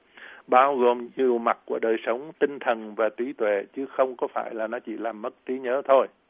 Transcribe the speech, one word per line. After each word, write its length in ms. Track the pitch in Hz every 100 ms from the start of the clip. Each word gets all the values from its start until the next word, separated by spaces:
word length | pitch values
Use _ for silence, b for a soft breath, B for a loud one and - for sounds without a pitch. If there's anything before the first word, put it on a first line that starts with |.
| B B B B -
Bao 280 | 127 135 139
gồm 340 | 123 123 120 -
nhiều 220 | 131 120
mặt 200 | 117 - -
của 140 | 113
đời 180 | 113 110 123
sống, 260 | 117 151 160
tinh 200 | 143 139
thần 360 | 131 117 110 104
và 140 | 110
trí 240 | - 120
tuệ, 300 | - 107 101 101 -
chứ 100 | 135
không 300 | - 131 123
có 100 | 143
phải 260 | - 113
là 140 | 113 110
nó 120 | 120
chỉ 180 | - 110
làm 240 | 107 107
mất 120 | 117 - -
trí 140 | 131
nhớ 220 | 131 131 135
thôi. 220 | 135 101 -